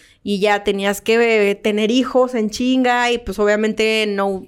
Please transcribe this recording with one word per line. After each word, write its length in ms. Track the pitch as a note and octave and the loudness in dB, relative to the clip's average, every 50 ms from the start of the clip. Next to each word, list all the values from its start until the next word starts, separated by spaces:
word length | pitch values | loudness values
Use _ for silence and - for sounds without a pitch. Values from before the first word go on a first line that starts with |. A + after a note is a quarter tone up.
| - _ _ _ - | -20 _ _ _ -6
y 160 | G3+ G3+ G3 | -6 -2 0
ya 240 | F#3 G#3 G3+ G3+ - | 2 2 2 2 0
tenías 340 | G#3+ G3 G3 G3 G3+ G3+ - | -2 -2 0 -2 -2 -2 -2
que, 520 | - - A3+ A#3 A#3 A#3 A3+ G#3+ G3+ G3+ | -2 0 2 2 2 2 2 2 2 2
eh, 40 | G3+ | 0
tener 340 | G3 - G#3+ G#3 G#3 A3 G#3+ | -2 -2 -2 0 0 0 2
hijos 460 | A#3+ C4 B3 B3+ - B3+ B3+ B3+ B3+ | 2 0 0 2 2 0 0 2 0
en 140 | A#3 G#3+ G#3+ | -2 -4 -4
chinga 600 | G#3 - B3 B3+ C4 C4 B3+ B3 A#3+ B3 A#3+ A#3+ | -4 -2 -2 0 2 2 2 2 0 0 0 0
y, 80 | A#3+ A#3 | -2 -2
pues, 200 | A#3+ G#3 F#3+ G#3+ | -4 -8 -4 0
obviamente 680 | G#3 G#3 G#3 G#3+ A3 A3 G#3+ - A3 A3 A3 A3 G#3+ G#3 | 0 2 2 2 0 -2 -2 0 0 0 0 0 0 -2
no, 360 | G3+ G3 G3 G3 G3 F#3+ F#3 | -2 -2 -2 -2 -4 -6 -10